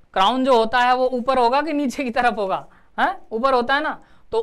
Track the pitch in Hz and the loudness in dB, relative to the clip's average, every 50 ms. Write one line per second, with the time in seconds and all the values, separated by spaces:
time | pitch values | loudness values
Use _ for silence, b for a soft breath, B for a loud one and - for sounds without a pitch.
0 | - _ - 190 190 202 240 254 262 269 262 233 226 220 254 247 247 247 254 254 | -20 _ -2 0 2 2 2 2 2 4 4 4 4 2 2 2 2 2 2 2
1 | 254 254 262 247 233 262 262 254 240 233 254 277 294 330 302 285 294 254 233 - | 0 0 -2 -2 -2 0 2 2 2 2 2 0 0 -2 -2 -2 -4 -4 -4 -4
2 | 285 247 226 269 240 247 233 226 202 190 185 151 - b b b b b _ - | -6 -4 -2 0 0 0 0 -2 -2 -4 -4 -6 -6 b b b b b _ -2
3 | 240 320 381 - - - 220 226 240 269 269 247 240 240 269 285 302 302 233 b | -2 -2 -2 -6 -10 -10 -6 -2 0 0 2 0 0 0 -2 -2 -2 -4 -8 b
4 | b b b b b - - 220 | b b b b b -6 -6 -4